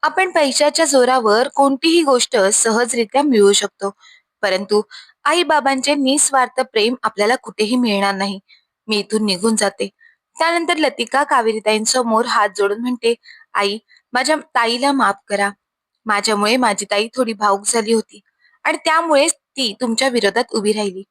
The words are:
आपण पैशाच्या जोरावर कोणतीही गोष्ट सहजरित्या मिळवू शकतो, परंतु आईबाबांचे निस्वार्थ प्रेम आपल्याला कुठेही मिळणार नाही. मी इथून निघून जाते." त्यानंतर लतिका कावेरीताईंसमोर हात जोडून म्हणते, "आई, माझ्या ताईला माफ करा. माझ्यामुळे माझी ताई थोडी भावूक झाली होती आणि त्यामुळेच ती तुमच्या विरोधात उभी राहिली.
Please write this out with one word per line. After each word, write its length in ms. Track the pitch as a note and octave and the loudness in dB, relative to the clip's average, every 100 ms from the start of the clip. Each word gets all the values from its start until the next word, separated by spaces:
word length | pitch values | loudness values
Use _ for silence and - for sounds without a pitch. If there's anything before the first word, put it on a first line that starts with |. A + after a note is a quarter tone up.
आपण 300 | D4+ D4+ F#4+ | -2 0 0
पैशाच्या 540 | F4 D4 B3 D4 D4 D#4+ | 2 0 2 0 2 2
जोरावर 640 | C#4 B3 C4 A3 G#3+ C4+ | 4 4 2 2 2 0
कोणतीही 560 | - C#4 C4+ E4 E4+ | 0 0 2 2 2
गोष्ट 340 | D4 B3+ - A#3 F#3+ | 2 0 2 0 2
सहजरित्या 680 | G#3+ A3+ A3 A#3+ A#3+ A3 C#4 | 2 0 0 0 -2 0 0
मिळवू 320 | D4 A#3 G3+ | 2 4 6
शकतो, 380 | G3+ G3+ _ G3 - _ _ _ _ | 4 -2 _ -8 -8 _ _ _ _
परंतु 400 | G3+ F#3 G3 G#3 G#3+ - - _ | -2 -2 0 -2 -2 -14 -20 _
आईबाबांचे 720 | C#4 E4 D4+ D#4 C4+ C4+ C4 D4 | 0 0 2 2 2 -2 0 0
निस्वार्थ 680 | C4 D4 - C4+ B3 - | 0 0 0 0 0 -2
प्रेम 340 | B3+ A3 G#3+ B3 | -2 0 0 -2
आपल्याला 320 | A3 - G#3 B3+ | -6 -2 0 0
कुठेही 400 | - - G#3+ B3 | -4 -6 -2 0
मिळणार 400 | A#3+ G3+ G3 G3 | 0 0 0 -2
नाही. 240 | G3 G3 _ _ _ _ - | -6 -8 _ _ _ _ -4
मी 100 | G#3+ | -4
इथून 260 | G3 G#3+ G#3+ | -2 -2 -2
निघून 300 | F3+ A3 A3 | -2 0 0
जाते." 340 | G3+ - G3+ _ _ _ _ - | -2 -4 -10 _ _ _ _ -4
त्यानंतर 380 | D#4+ E4+ E4 E4+ | 0 0 -2 0
लतिका 460 | D4 - A#3 C4+ | -2 -2 -2 -2
कावेरीताईंसमोर 1040 | D4 C4 A3+ A3 G#3+ A3 A3 B3+ A#3 A3 A#3 | 2 2 0 -2 0 0 0 -2 0 0 0
हात 240 | A#3 G#3 G3 | 0 0 0
जोडून 240 | G3+ G#3 | -2 -2
म्हणते, 320 | B3 B3 A#3 A#3 - - _ | -4 -2 -2 -4 -8 -20 _
"आई, 240 | - G3+ G#3+ _ _ _ | -4 -4 -4 _ _ _
माझ्या 220 | B3 B3+ D#4 | -4 -2 -2
ताईला 560 | - B3 A#3 A#3+ C#4 | -2 -2 -2 0 0
माफ 240 | C#4 G#3 G3+ _ | 0 0 -2 _
करा. 220 | G3+ G3+ G3+ _ _ _ _ A3+ | -4 -4 -6 _ _ _ _ -4
माझ्यामुळे 520 | G#3 G#3 G#3 G#3 B3+ | -2 0 0 0 2
माझी 280 | A#3+ G3 G3+ | 0 -2 -4
ताई 160 | G#3 A3+ - | -4 -4 -4
थोडी 180 | A#3 | -4
भावूक 280 | G#3 G#3 G3 G#3 | -2 0 0 -2
झाली 280 | A#3 G#3+ | -4 0
होती 260 | A3+ - G#3 _ _ _ _ | -2 -2 -18 _ _ _ _
आणि 140 | - D#4+ E4 | -4 -2 0
त्यामुळेच 480 | D#4+ E4+ C#4+ D#4+ | 0 2 2 2
ती 420 | - _ - B3 G3 | -2 _ -6 -6 -4
तुमच्या 260 | B3 A3+ C4+ | -4 -2 0
विरोधात 360 | A#3+ G3+ G#3 B3 | 0 0 0 -4
उभी 220 | A3+ G3+ | -2 -2
राहिली. 300 | G#3+ G3+ F#3 G3 | -2 -4 -8 -18